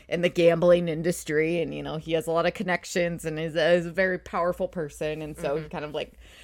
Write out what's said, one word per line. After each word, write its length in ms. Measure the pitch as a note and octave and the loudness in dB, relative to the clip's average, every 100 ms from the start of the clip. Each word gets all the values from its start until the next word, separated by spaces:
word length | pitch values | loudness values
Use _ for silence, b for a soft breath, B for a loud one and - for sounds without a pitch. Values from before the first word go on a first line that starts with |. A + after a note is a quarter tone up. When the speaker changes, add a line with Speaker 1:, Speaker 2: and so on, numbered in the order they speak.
| B | B
Speaker 1:
in 140 | F3 | -2
the 80 | F3 | 0
gambling 580 | - E3+ E3 F3 F3 F3 | 4 6 6 6 6 4
industry, 720 | D#3 E3+ E3+ - D3+ D#3 E3+ | -2 -2 -2 0 0 2 0
and, 120 | C#3+ D3 | -2 -6
you 80 | |
know, 140 | C#3+ D3+ | -8 -8
he 160 | D#3+ | -2
has 140 | E3 D#3 | -2 0
a 40 | |
lot 140 | E3 E3+ | 0 0
of 80 | |
connections 720 | - F#3+ F3 - F#3+ E3+ E3+ D#3+ | -2 -2 -2 -2 -2 -2 -2 -6
and 120 | D#3 | -6
is, 200 | E3 D#3 | -4 0
is 300 | D#3+ F3+ E3+ | 4 4 2
a 40 | |
very 260 | E3 F#3+ F3+ | 0 0 -2
powerful 520 | - F#3+ E3+ F3 F3+ | -4 -2 -2 -2 -4
person, 520 | F#3 D3 - D#3 D3+ | -6 -8 -6 -6 -4
and 140 | D#3 D#3 | -8 -6
so 200 | D#3+ D3+ | -4 -4
he 60 | |
Speaker 2:
Mm-hmm. 60 | D3+ | -6
Speaker 1:
kind 140 | C#3+ | -8
of, 100 | D3+ | -8
like, 200 | D3 - - B B | -8 -10 -12 B B